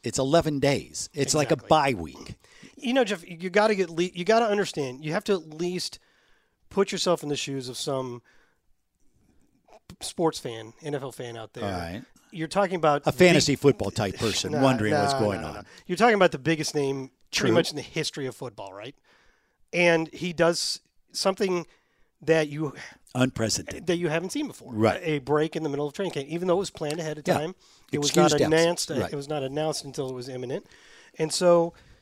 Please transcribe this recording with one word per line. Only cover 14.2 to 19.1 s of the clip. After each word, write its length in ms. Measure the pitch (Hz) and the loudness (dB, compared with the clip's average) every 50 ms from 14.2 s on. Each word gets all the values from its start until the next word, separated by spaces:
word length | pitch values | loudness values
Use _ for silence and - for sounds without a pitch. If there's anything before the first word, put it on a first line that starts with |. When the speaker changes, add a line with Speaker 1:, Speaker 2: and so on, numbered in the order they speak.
| - 110 92 - - 92 - | -2 -2 0 -2 -2 -2 0
Speaker 2:
Nah, 80 | - 131 | 2 4
Speaker 1:
wondering 300 | 135 127 120 107 107 104 | 4 4 4 2 0 2
what's 200 | - - - 139 | 2 2 2 0
Speaker 2:
nah, 60 | 135 | 2
Speaker 1:
going 220 | 110 104 98 87 | 0 0 0 -2
Speaker 2:
nah, 80 | 78 76 | -6 -8
Speaker 1:
on. 40 | 76 | -10
Speaker 2:
nah. 60 | 104 104 - - - - | -12 -14 -18 -20 -16 -10
You're 120 | - 180 165 | -6 0 4
talking 180 | 208 240 226 | 4 4 6
about 160 | 202 185 170 | 6 4 4
the 80 | - 143 | 4 2
biggest 340 | 131 151 165 151 151 - - | -2 -2 0 0 -2 -4 -2
name 380 | 151 143 135 139 135 131 135 _ _ _ - | -2 0 0 -2 -4 -6 -10 _ _ _ -6
pretty 180 | - - 208 - | -4 0 2 4
Speaker 1:
True. 20 | |
Speaker 2:
much 200 | - 170 165 - | 4 4 2 2
in 40 | 160 | -2
the 60 | 147 | -8
history 440 | - - - 160 151 - - 160 139 | -10 -8 -6 -6 -6 -6 -6 -6 -8
of 100 | 127 120 | -8 -8
football, 380 | - 147 123 107 104 101 98 92 | -10 -12 -14 -12 -12 -14 -14 -12
right? 220 | 98 107 127 - _ _ _ | -14 -14 -16 -16 _ _ _